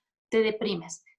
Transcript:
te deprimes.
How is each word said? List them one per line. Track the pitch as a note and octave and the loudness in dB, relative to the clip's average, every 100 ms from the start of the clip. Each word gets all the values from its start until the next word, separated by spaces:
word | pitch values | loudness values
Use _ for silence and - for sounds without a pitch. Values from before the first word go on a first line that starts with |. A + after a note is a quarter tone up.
| _ _ _ | _ _ _
te | A3 | 2
deprimes. | A3 G#3+ F3 F3+ E3+ - _ | 2 0 -2 -4 -6 -16 _